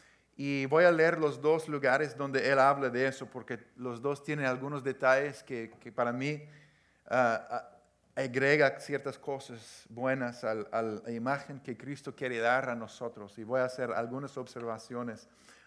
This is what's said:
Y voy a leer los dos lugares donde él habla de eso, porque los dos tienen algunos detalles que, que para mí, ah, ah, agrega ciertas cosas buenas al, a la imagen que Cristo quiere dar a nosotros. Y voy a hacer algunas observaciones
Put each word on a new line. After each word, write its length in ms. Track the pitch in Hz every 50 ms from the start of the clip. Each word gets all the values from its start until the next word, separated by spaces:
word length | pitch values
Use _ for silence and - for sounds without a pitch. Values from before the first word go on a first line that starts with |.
| - _ _ _ _ _ _ -
Y 280 | 139 143 139 139 135 135
voy 160 | 151 160 180
a 80 | 175
leer 260 | 170 160 160 165 170 156
los 240 | 156 147 135 127
dos 260 | 139 151 160 160 160 160
lugares 480 | 151 143 135 127 127 143 151 139 131
donde 320 | 131 143 139 135 131 104 127
él 120 | 139 135
habla 300 | 131 139 143 139 135 127
de 180 | 117 123 135 135
eso, 180 | 131 - 135
porque 460 | - - 127 113 - 127 110 - - _
los 240 | - 123 127 120 113 120
dos 200 | 143 143 139 -
tienen 220 | 151 151 147 139
algunos 380 | 131 127 131 131 143 147 143 123
detalles 580 | 135 127 - 139 127 131 135 143 147 - -
que, 320 | - - 131 117 113 110 - -
que 120 | - 120
para 220 | - - 120 120 120
mí, 340 | 127 135 147 151 147 - - - - - _ _ _ _ _ _ _ _ -
ah, 380 | 113 127 123 117 113 - - -
ah, 200 | 117 120 - - - - _ _ _ _ _ _ _
agrega 640 | 131 135 131 120 131 135 139 147 151 147 135 135 -
ciertas 380 | - - 143 139 139 139 131 -
cosas 720 | - 147 139 131 - - 120 113 110 - - - - -
buenas 540 | 117 117 123 131 131 135 127 120 117 117 123
al, 240 | 110 110 110 101 -
a 120 | - 113 113
la 280 | 110 107 104 - 117
imagen 480 | 117 117 117 131 143 139 - - 143 131
que 160 | - - 120
Cristo 400 | - - 135 143 135 - 139 -
quiere 220 | - 139 127 120 113
dar 320 | 113 117 123 131 131 127
a 60 | 120
nosotros. 600 | 117 113 107 - - 123 117 - 110 104 98 - 117
Y 40 | 110
voy 180 | 107 127 131
a 40 | 127
hacer 260 | 127 127 - 127 117
algunas 460 | - 107 117 117 123 135 143 127 - 131
observaciones 880 | 127 - - 123 117 117 113 110 - - 127 120 120 120 110 107 - _ _ _ - - - - _